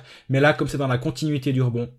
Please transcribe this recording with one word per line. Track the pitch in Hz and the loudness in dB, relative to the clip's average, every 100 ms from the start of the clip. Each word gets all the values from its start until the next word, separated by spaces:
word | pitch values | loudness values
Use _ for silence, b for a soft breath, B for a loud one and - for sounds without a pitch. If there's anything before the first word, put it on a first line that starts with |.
| b b - | b b -2
Mais | 131 | 4
là, | 143 | 4
comme | 143 143 | 4 -2
c'est | 135 | -2
dans | 135 | -2
la | 123 | -2
continuité | 151 - 156 147 143 | -2 -4 -2 -2 0
du | 131 | 0
rebond, | 123 117 120 | 0 -2 -6